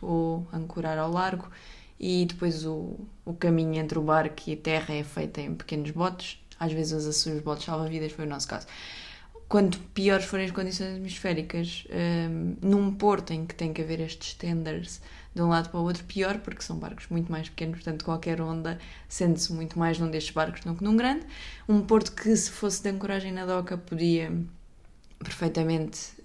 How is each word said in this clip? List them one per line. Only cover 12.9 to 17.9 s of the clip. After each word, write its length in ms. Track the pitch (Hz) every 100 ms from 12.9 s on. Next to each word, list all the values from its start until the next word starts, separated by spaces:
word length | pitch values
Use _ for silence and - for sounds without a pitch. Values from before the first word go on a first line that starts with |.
porto 360 | 196 208 196 -
em 140 | 165 165
que 80 |
tem 180 | - 165
que 80 | 160
haver 180 | 160 165
estes 340 | 160 - -
tenders 640 | - 170 165 160 160 170 - - - -
de 60 | -
um 80 | 170
lado 220 | 165 165
para 100 | 175
o 40 |
outro, 200 | 170 175
pior, 320 | - 196 190 208
porque 200 | - -
são 140 | - 160
barcos 300 | 160 - -
muito 220 | 170 170
mais 160 | 160 156
pequenos, 280 | - 160 165
portanto 280 | -